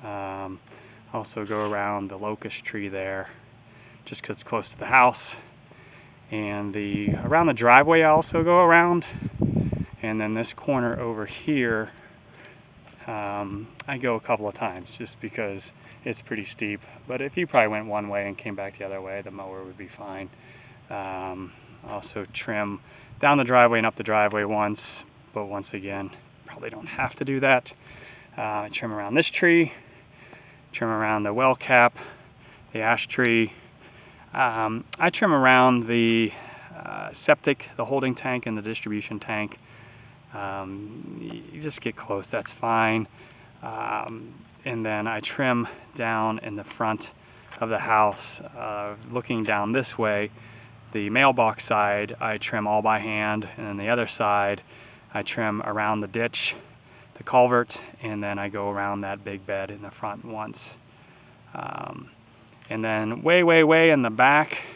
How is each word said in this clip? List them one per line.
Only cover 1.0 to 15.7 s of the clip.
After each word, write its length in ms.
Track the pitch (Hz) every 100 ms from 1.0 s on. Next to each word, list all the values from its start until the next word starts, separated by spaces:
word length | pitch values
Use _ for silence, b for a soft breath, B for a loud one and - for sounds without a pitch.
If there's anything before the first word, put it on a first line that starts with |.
| B
also 320 | 113 110 - 104
go 240 | 107 107
around 400 | 104 101 104 98
the 80 | 95
locust 480 | 104 107 110 - -
tree 220 | 110 101
there, 420 | 95 95 95 95 B B B B B B B -
just 180 | -
'cause 140 | - 107
it's 40 |
close 300 | - 113 98
to 80 | -
the 80 | -
house. 480 | 131 123 - - - - - - B B B B B -
And 420 | 107 104 104 104
the, 400 | 101 101 101 101 -
around 220 | - 160 165
the 80 |
driveway 480 | 120 117 127 147 165
I 80 | 160
also 340 | 156 160 165
go 200 | 165 175
around. 420 | 175 170 170 175 - B B B B B B B B -
And 180 | 110 107
then 140 | 107
this 200 | 110 120
corner 460 | - - 135 120 117
over 280 | 120 110 101
here, 640 | - - 147 120 110 110 B B B B B B B B B - - -
um, 600 | 110 104 101 101 101 113 - -
I 120 | 135
go 160 | 127 113
a 40 |
couple 280 | - 113 107
of 80 | -
times 340 | 113 92 87
just 320 | - 110 -
because 500 | 107 - 104 98 -